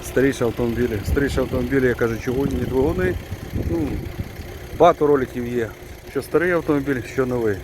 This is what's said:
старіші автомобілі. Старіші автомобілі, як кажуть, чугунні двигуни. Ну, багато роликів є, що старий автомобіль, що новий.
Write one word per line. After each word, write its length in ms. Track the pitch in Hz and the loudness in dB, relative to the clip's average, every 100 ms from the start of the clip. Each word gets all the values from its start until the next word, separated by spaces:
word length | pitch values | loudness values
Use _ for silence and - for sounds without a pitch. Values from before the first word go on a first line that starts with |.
старіші 400 | - - 135 127 | -2 2 2 2
автомобілі. 560 | 120 107 120 117 120 107 - | -2 0 -2 0 0 -2 0
Старіші 340 | 139 139 - | 0 2 0
автомобілі, 460 | 127 127 123 139 127 | 0 -2 0 2 2
як 120 | 117 | 2
кажуть, 240 | 117 113 | 0 0
чугунні 440 | 131 123 139 127 120 | -2 0 0 -2 0
двигуни. 500 | 127 139 175 170 113 - - - - - | 2 2 2 0 -2 -6 -10 -6 -4 -2
Ну, 160 | 165 147 - - - - - - - - - | 0 -2 -4 -6 -8 -8 -8 -12 -12 -12 6
багато 280 | 170 160 151 | 6 6 4
роликів 400 | 143 127 123 120 | 4 2 -4 -2
є, 200 | 120 110 - - - - | -2 -2 -6 -16 -16 -8
що 100 | 143 | -6
старий 300 | 123 151 175 | 0 0 2
автомобіль, 500 | 175 156 147 139 131 107 | 0 2 0 0 -2 -2
що 120 | - 127 | -2 0
новий. 320 | 123 113 95 | 2 0 0